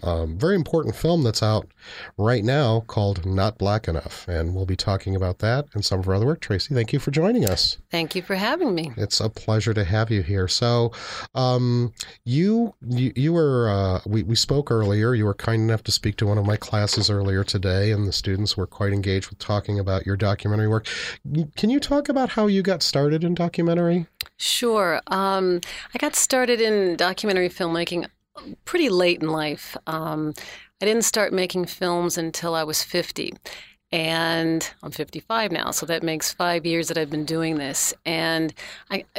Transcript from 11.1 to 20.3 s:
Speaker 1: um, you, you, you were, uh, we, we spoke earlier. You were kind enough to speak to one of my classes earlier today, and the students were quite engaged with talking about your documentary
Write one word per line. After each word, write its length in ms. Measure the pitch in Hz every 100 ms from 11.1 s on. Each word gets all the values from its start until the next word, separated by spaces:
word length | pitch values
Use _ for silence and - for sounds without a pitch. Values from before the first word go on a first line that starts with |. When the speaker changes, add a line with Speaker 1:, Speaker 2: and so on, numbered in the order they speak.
| - -
Speaker 1:
um, 580 | 127 127 127 123 120 120 - - -
you, 480 | 120 139 196 226 226 - 120
you, 260 | 123 127 123
you 160 | 151
were, 360 | 170 147 127 113
uh, 320 | 101 95 92 101
we, 160 | 110
we 140 | 85 117
spoke 340 | - 143 143
earlier. 440 | 113 101 104 113
You 100 | 117
were 100 | 104
kind 280 | - 113 113
enough 200 | 113 110
to 80 | -
speak 240 | - 107 -
to 80 | 101
one 120 | 104
of 80 | 101
my 100 | 107
classes 540 | - 107 104 - 101
earlier 320 | 101 98 95
today, 480 | 101 101 92 95 104
and 160 | 104 98
the 60 |
students 440 | - 101 95 104 -
were 100 | 90
quite 240 | - 101
engaged 360 | 101 98 95 -
with 100 | -
talking 400 | - 104 - 101
about 260 | 95 95 95
your 100 | 98
documentary 520 | 104